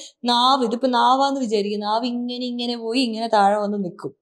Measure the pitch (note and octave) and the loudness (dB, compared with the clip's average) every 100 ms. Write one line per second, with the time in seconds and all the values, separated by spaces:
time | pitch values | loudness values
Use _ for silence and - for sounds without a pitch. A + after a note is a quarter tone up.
0 | - _ A#3+ A#3+ B3+ C#4 A#3 A#3+ C4 A#3+ | -12 _ -2 2 4 2 2 0 0 2
1 | A#3+ C4+ C#4 C#4 A#3 G#3+ G3+ G#3 G#3 A3 | 4 4 2 0 0 0 -2 -4 -2 -2
2 | B3 A#3+ B3 B3 B3 A#3+ A#3+ A#3 A3+ B3 | -2 -4 -6 -6 -6 -4 -4 -4 -4 0
3 | B3 A3 A3+ G#3+ G3 G#3 G3+ G#3 F3+ - | 0 -2 0 4 4 2 0 -2 -4 -8
4 | C#3+ - | -12 -12